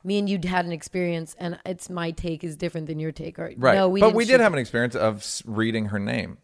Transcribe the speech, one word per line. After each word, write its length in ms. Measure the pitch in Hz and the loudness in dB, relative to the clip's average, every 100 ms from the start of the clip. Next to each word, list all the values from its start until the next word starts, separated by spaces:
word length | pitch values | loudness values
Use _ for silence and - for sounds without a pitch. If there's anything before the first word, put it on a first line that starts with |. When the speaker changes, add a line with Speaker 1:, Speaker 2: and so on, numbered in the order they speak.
Speaker 1:
me 160 | 185 202 | -2 -2
and 100 | 202 | 0
you'd 160 | 196 180 | -2 0
had 200 | 185 175 | -2 -2
an 60 | |
experience 640 | 165 - 185 175 170 165 - | -6 -6 -2 -2 -2 -6 -8
and 200 | 175 175 - | -8 -8 -8
it's, 240 | 185 - | -10 -8
my 220 | 180 165 | -6 -6
take 320 | 165 175 160 | -4 -6 -6
is 120 | 170 151 | -8 -6
different 320 | 175 165 156 | -6 -6 -8
than 120 | 156 | -6
your 120 | 160 | -6
take. 280 | 151 160 - | -8 -12 -10
Or, 120 | 165 - | -12 2
Speaker 2:
Right. 180 | 127 196 | 4 6
Speaker 1:
no, 140 | 190 | 4
we 100 | 190 | 6
Speaker 2:
But 80 | 220 | 6
Speaker 1:
didn't 80 | 220 | 6
Speaker 2:
we 80 | 233 | 6
Speaker 1:
shoot 60 | |
Speaker 2:
did 60 | 254 | 6
have 120 | 220 | 6
an 60 | 156 | 2
experience 360 | 117 117 120 - | -2 0 0 2
of 220 | 110 104 | 0 0
s-, 260 | - - - | -8 -10 -6
reading 400 | 107 113 113 107 | 0 0 0 -2
her 120 | 104 | -4
name. 380 | 101 113 87 - | -2 -4 -6 -12